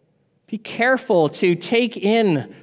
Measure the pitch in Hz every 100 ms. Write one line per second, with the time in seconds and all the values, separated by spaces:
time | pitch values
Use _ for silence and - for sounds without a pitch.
0 | _ _ _ _ _ 214 - - 247 262
1 | - 185 151 - 185 175 - 233 247 -
2 | 196 226 214 147 107 -